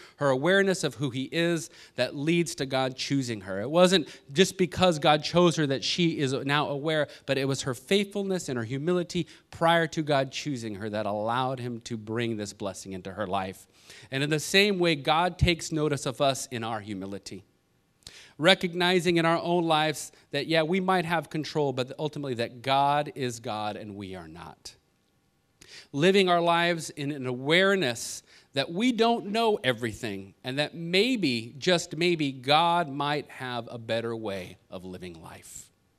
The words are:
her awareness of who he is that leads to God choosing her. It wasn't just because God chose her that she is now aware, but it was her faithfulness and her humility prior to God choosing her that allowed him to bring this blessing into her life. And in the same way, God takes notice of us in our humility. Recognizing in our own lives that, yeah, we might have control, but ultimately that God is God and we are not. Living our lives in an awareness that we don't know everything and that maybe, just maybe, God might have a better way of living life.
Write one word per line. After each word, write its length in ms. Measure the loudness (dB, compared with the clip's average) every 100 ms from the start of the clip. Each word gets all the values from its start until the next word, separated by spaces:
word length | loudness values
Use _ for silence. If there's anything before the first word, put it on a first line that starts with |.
| -14 0
her 140 | 2
awareness 540 | 4 4 4 4 2
of 100 | -2
who 160 | -2 -4
he 140 | -4 -4
is 380 | 0 2 0 -4 -16 -10 -2
that 180 | -2
leads 400 | -2 0 2 2 -2
to 100 | -2
God 300 | 0 0 -2
choosing 460 | -2 0 0 -4
her. 180 | -6 -6
It 100 | 0
wasn't 380 | 6 6 6 2 -8 -2
just 240 | 2 2 2
because 420 | 0 4 4 4
God 240 | 4 4
chose 320 | 4 4 4 4
her 100 | 0
that 160 | 0
she 360 | -2 2 2 2
is 140 | 0
now 360 | -2 0 0 0
aware, 400 | -2 -2 0 -2 -4 -4
but 100 | -2
it 120 | 0
was 140 | -2
her 120 | -4
faithfulness 760 | -6 0 0 0 -4 -4 -4 -4
and 80 | -4
her 80 |
humility 640 | -4 -4 0 0 0 -4 -6 -8 _
prior 380 | 0 4 4 2
to 140 | -2
God 280 | 0 0 0
choosing 460 | -4 -6 -6 -8 -8
her 120 | -6
that 160 | -4 -2
allowed 520 | -2 -2 -2 -2 -4
him 220 | -8 -10
to 140 | -10 -10
bring 400 | -6 -4 -2 -4
this 160 | -8
blessing 400 | -8 -8 -8 -10
into 200 | -10 -10
her 140 | -6 -4
life. 400 | -4 -4 -10 -18 _ -20 -20 -8
And 120 | -4
in 80 | 0
the 100 | -2
same 380 | 2 4 4 4
way, 160 | 2
God 420 | 2 2 2 2 2
takes 360 | 0 0 -2
notice 340 | -2 0 0 -4
of 140 | 0
us 260 | 0 0 -4
in 160 | -6
our 180 | -6 -6
humility. 640 | -8 -8 -8 -10 -12 -16 -18 _ _ _ _ _ -20 -20 -18 0
Recognizing 760 | 4 4 2 0 2 4 4 4
in 100 | 4
our 140 | 2
own 240 | 2 0
lives 480 | 2 2 2 -2 -8 -16 _
that, 160 | -6 0
yeah, 160 | 2
we 180 | 2 0
might 240 | 2 0
have 240 | 2 -2 -2
control, 440 | -6 -4 -2 0
but 200 | 0 -4 -4
ultimately 360 | -6 -6 -6
that 280 | -4 -4 -4
God 500 | 0 2 4 2 -2 -4
is 240 | -6 -6
God 360 | -8 -6 -6 -8
and 200 | -10 -12
we 180 | -10
are 140 | -12 -14
not. 480 | -16 -18 -18 -20 -20 _ _ _ _ _ _ _ _ -20 -20 -10
Living 360 | 2 4 6 6
our 120 | 4
lives 500 | 4 4 2 0 -4
in 200 | -6 -6
an 160 | -4 -4
awareness 960 | -4 2 4 6 4 0 -2 -8 -12 -16 -20 _
that 180 | -4 -2
we 220 | 0 2
don't 340 | 4 4 2 0
know 320 | 0 2 2
everything 720 | 0 0 -2 -4 -6 -8 -10 -14
and 160 | -8 -4
that 160 | -4
maybe, 800 | -4 -2 2 2 2 0 0 -4 -4
just 380 | 2 2 0 -2
maybe, 360 | 0 0 -2
God 560 | -2 2 4 4 2 0
might 400 | -4 -2 -4 -6
have 400 | -10 -8 -8 -8
a 80 | -10
better 360 | -4 -2 -2
way 420 | -6 -6 -8 -10 -16 _
of 140 | -14
living 360 | -12 -12 -12 -14
life. 500 | -16 -18 -18 -20 -20 _ _